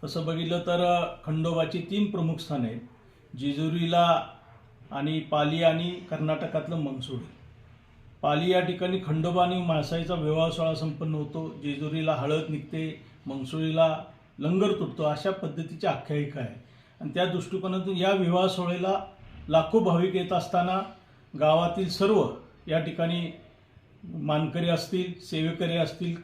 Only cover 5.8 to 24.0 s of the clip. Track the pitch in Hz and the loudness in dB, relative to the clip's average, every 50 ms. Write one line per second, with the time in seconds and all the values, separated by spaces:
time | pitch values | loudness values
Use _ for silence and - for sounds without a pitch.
5.8 | 175 175 180 180 - - - 156 160 151 156 - - 165 - 160 147 - 170 165 | 0 -2 -4 -6 -8 -8 -6 -4 0 0 0 -2 -2 -4 -4 -4 -4 -2 -4 -4
6.8 | 151 139 131 127 127 - 131 123 - - - - - - - - - - - - | -4 -4 -4 -6 -8 -8 -8 -10 -10 -12 -18 -20 -20 -20 -20 -20 -20 -20 -20 -20
7.8 | - - - - - - - - - 147 147 151 170 180 185 180 180 180 180 - | -20 -20 -20 -20 -20 -20 -18 -4 0 0 2 2 2 4 4 4 4 2 0 -2
8.8 | 185 180 185 185 - 151 156 160 160 175 175 180 180 175 185 185 180 170 160 156 | 0 0 0 -2 -2 -2 -2 0 0 2 4 4 4 4 4 0 2 2 2 2
9.8 | 147 - 165 165 165 165 180 165 156 151 156 160 160 165 156 - 165 160 160 - | 2 0 -2 -2 -2 -2 -2 -2 0 0 2 2 2 2 2 0 0 0 0 0
10.8 | 156 160 147 139 160 156 156 151 147 147 - 160 160 160 - 143 135 143 143 139 | -2 -4 -4 -4 -4 -4 -2 -2 -4 -4 -6 -6 -8 -8 -10 -8 -6 -6 -4 -4
11.8 | 151 151 151 160 156 160 151 131 127 143 151 160 156 - 156 147 - - - 160 | -4 -4 -2 -2 0 0 0 0 2 0 0 0 0 -2 -4 -6 -6 -6 -6 -6
12.8 | 160 160 156 - - - - - - 143 135 139 131 127 151 160 160 160 160 160 | -4 -6 -8 -10 -16 -20 -20 -14 -10 -8 -6 -6 -6 -6 -4 -2 -2 0 4 6
13.8 | 165 160 156 151 - - - - - - _ - 139 151 175 190 208 202 190 - | 6 6 4 0 -6 -12 -18 -20 -20 -20 _ -4 -2 0 2 4 4 2 2 0
14.8 | 185 151 127 - 156 151 147 147 - 196 190 - - 156 - 165 160 156 170 160 | -2 -6 -4 -2 0 0 0 0 -2 -2 -2 -2 -6 -8 -6 -6 -8 -8 -10 -4
15.8 | - 185 143 127 - - 151 147 147 139 - 147 123 110 101 - - - - - | -2 -2 -2 -2 -4 -4 -2 -2 -2 -4 -4 -8 -8 -8 -10 -12 -20 -20 -20 -20
16.8 | - - - - 165 151 - 175 180 180 160 180 - - - 185 185 190 185 185 | -20 -20 -18 -12 -10 -6 -2 0 0 0 0 -2 -4 -4 -6 -4 -4 -2 -2 -2
17.8 | 175 185 190 175 180 190 202 196 185 170 175 180 185 185 - - 180 175 175 170 | -2 -2 -2 0 2 2 4 4 4 4 4 4 4 2 2 0 -2 -2 -2 -2
18.8 | 180 190 196 196 - - - - - - - - - - 151 160 156 - - 220 | 0 0 0 0 -2 -6 -16 -20 -20 -20 -18 -16 -8 4 4 4 4 6 2 4
19.8 | 185 185 170 170 180 185 180 185 175 175 190 175 - - - 180 175 180 185 196 | 4 6 4 4 4 2 2 0 -2 0 0 -2 -2 0 0 0 2 2 0 -2
20.8 | 202 - - - - - - - - - - 147 147 151 156 160 170 175 170 196 | -2 -4 -10 -18 -20 -20 -20 -20 -20 -18 -4 2 4 6 6 6 4 2 0 0
21.8 | 190 175 - - 196 202 220 196 147 - - - - - - - - - 156 165 | -2 -2 0 0 2 4 6 4 4 2 -2 -8 -14 -20 -20 -20 -6 0 0 0
22.8 | 156 165 - - 170 165 175 175 170 156 - - - - - _ _ _ - - | 0 -2 -2 -2 0 0 0 -2 -2 -4 -8 -12 -18 -20 -20 _ _ _ -20 -20
23.8 | _ _ - - | _ _ -20 -20